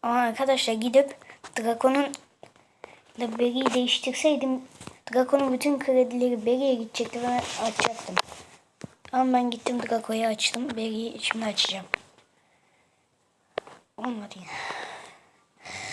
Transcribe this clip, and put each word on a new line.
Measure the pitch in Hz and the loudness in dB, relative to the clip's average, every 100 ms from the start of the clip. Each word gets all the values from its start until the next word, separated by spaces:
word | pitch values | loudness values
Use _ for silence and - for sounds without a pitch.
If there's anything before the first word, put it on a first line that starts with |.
| 240 | 2
Ama | 240 | 2
arkadaşlar | 240 226 269 262 240 | 2 2 2 2 2
gidip | 220 240 262 277 - - - - - | 0 6 6 6 -2 -18 -20 -10 -4
Draco'nun | 226 233 262 269 277 277 - _ - _ _ _ - - _ - | -2 2 4 4 2 -4 -16 _ -20 _ _ _ -20 -20 _ -6
da | 233 226 | -6 0
Berry'i | 240 247 262 | 0 2 2
değiştirseydim | 247 247 - - 254 311 285 262 262 - - - - - | 2 2 0 -2 2 4 4 2 -2 -6 -18 -20 -18 -2
Draco'nun | 240 254 277 269 | 2 4 4 4
bütün | 254 294 277 | 2 2 0
kredileri | 269 254 254 247 247 240 214 | 4 4 4 2 0 0 0
Berry'e | 254 277 | 2 2
gidecekti | 254 226 - 233 240 | 2 -2 -4 -4 -2
ve | 247 | -2
ben | 247 - - | -2 -2 -4
açacaktım. | 226 220 - 220 - 185 - - - - _ _ - _ - | -4 0 0 0 -4 -4 -4 -10 -20 -20 _ _ -18 _ -4
Ama | 254 262 | 0 4
ben | 254 247 | 2 2
gittim | 240 - 247 | -2 -4 -4
Draco'yu | 233 233 226 220 226 | -2 -4 -2 -2 -2
açtım. | 214 - 240 262 226 | -2 -2 -2 -6 -4
Berry'i | 226 220 226 226 | -4 -4 -6 -6
şimdi | - 220 | -4 -2
açacağım. | 220 202 - 190 185 - - _ _ _ _ _ _ _ _ _ _ _ _ _ _ - - - _ - | -2 -2 -2 -4 -8 -10 -10 _ _ _ _ _ _ _ _ _ _ _ _ _ _ -14 -14 -20 _ -8
Olmadı | 240 226 202 | -6 -6 -10
yine. | 196 170 - - - - - - - _ _ _ _ - - - | -16 -14 -10 -8 -8 -10 -14 -18 -20 _ _ _ _ -16 -12 -10